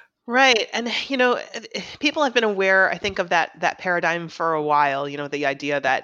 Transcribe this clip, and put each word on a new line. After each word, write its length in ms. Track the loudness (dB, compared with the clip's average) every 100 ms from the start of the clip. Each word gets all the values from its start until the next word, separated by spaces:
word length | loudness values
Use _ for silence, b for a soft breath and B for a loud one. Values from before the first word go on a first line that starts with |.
| B _ -2
Right. 380 | 4 4 4 0
And, 180 | -6 -4 -6 -4
you 80 | 0
know, 200 | 2 0
eh, 260 | -4 -12 -12 -12
eh, 60 | -12 -4
people 220 | -2 0
have 100 | 0
been 100 | 2
aware, 480 | 2 2 4 4 2
I 60 | 0
think, 200 | -4 -4
of 120 | 0
that, 220 | 0 0 -2
that 160 | -4 -2
paradigm 500 | -2 0 0 -2 -6
for 260 | -4 -2
a 80 | 0
while, 460 | 2 2 2 0 -4
you 80 | -6
know, 140 | -6
the 160 | -4 -2
idea 340 | -2 -4 -2
that 240 | 0 0